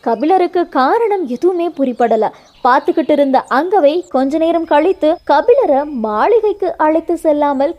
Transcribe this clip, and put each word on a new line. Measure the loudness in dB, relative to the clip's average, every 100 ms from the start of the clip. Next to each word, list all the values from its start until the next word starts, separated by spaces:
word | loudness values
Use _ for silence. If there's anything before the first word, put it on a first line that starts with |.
கபிலருக்கு | -4 -2 0 0 0 -2 -2
காரணம் | -2 0 0 0 -2 -4
எதுவுமே | -2 -2 0 -6
புரிபடல. | -2 -4 0 0 0 -2 -6 _ _
பார்த்துக்கிட்டு | 0 2 0 -2 0
இருந்த | 2 2 0 0
அங்கவை | -2 0 2 2 0 -4
கொஞ்ச | -2 -2 -2
நேரம் | 0 -2 0
கழித்து, | 0 0 0 0 -2 0
"கபிலரை | 0 2 2 2 0
மாளிகைக்கு | -2 -6 -4 0 2 2 0 -4 -6 -2
அழைத்து | 0 0 -2 -2
செல்லாமல் | 0 0 0 0 -4